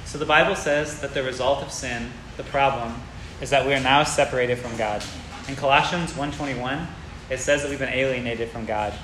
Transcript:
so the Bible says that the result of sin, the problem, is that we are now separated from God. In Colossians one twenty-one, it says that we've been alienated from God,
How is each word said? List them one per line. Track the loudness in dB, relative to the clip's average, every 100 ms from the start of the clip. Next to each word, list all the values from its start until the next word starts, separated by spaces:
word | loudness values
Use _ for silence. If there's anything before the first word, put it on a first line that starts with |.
so | -8 -4
the | 4
Bible | 6 6
says | 2 2 0 0 -6
that | -4
the | -2
result | -2 0 2 2
of | -2
sin, | -6 -4 -4 -6 -10 -12 -12
the |
problem, | -4 2 2 2 -4 -8 -12 -14 -14 -10
is | 2
that | 2 4
we |
are | 2
now | 6 6
separated | 6 2 2 2 0 0
from | -2 -2
God. | -2 -2 -6 -10 -12 -12 -8
In | 0
Colossians | 6 6 6 0 -2 -4
one | -4
twenty-one, | -4 -4 -4 -4 -4 -6 -10 -14 -14 -6
it | -2
says | 2 2
that | 2
we've | -2
been | 0
alienated | 2 2 2 -2 -2 -4
from | -4 -2
God, | 0 -2 -2